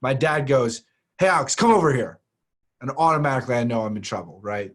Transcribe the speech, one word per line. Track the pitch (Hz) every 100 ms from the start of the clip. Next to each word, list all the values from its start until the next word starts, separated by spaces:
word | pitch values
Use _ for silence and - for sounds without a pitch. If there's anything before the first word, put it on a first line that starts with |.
my | 131
dad | 135 156 151 139
goes, | 135 120 117 _ _ _ _
Hey, | 185
Alex, | 175 139 -
come | 233
over | 220 160
here. | 131 101 - _ _ _ _ _ _
And | 131
automatically | 135 160 156 147 135 120 123
I |
know | 120 117
I'm | 110 107
in |
trouble, | 98 104 87 85
right? | 104 104 98